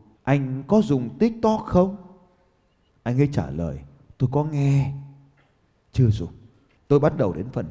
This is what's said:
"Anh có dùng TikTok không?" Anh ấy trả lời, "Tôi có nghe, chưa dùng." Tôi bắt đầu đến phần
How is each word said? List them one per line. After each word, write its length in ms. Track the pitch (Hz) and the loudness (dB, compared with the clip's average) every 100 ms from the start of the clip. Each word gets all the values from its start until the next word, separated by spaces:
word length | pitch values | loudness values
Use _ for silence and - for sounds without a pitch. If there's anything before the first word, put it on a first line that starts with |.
| _ _ | _ _
"Anh 400 | - 139 135 131 139 | -2 0 0 -8 2
có 140 | 214 | 2
dùng 280 | 214 139 117 - | 4 0 -2 0
TikTok 420 | 233 226 214 220 - | 0 2 0 0 0
không?" 300 | 180 185 196 - - _ _ _ _ _ _ _ _ | 2 2 -2 -16 -20 _ _ _ _ _ _ _ _
Anh 180 | - 123 | -4 0
ấy 80 | 143 | 2
trả 180 | 143 76 | 0 -4
lời, 300 | 71 85 67 - - _ - | -4 -6 -6 -14 -20 _ -2
"Tôi 120 | 127 | 0
có 100 | 135 | 0
nghe, 500 | 151 147 139 139 135 - - - _ _ _ _ _ _ _ | -2 0 2 2 0 -6 -12 -20 _ _ _ _ _ _ _
chưa 180 | - 123 | 2 2
dùng." 220 | 104 82 - - _ _ _ _ | 2 -2 -12 -20 _ _ _ _
Tôi 120 | 143 | 2
bắt 180 | 147 165 | 2 0
đầu 160 | 107 | -4
đến 120 | 80 110 | -4 -6
phần 140 | 127 85 | -8 -8